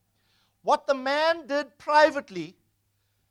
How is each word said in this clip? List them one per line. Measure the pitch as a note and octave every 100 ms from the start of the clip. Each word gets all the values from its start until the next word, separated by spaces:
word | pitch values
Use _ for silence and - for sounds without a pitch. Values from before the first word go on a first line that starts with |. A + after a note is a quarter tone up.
| _ _ _ _ _ _
What | F3+ C#4+ D4
the | C#4
man | C4 C#4+ D#4+ E4+ C4
did | C#4+ D4 _
privately, | - D4+ D#4 C#4+ - F#3 D#3+ - _ _ _ _ _ _ _